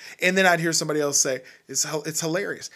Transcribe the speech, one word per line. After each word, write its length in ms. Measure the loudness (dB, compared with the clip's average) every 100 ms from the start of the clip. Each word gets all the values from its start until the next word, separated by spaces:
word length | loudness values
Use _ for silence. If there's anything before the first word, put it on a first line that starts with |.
| -20 -2
And 160 | 2 4
then 80 | 4
I'd 140 | 4
hear 120 | 2
somebody 300 | 0 0 0
else 180 | 0 2
say, 220 | 0 -2 -8 -20 -8
it's 160 | -4
hil-, 200 | -4 -4
it's 180 | -6 -4
hilarious, 480 | -2 -2 -4 -8 -12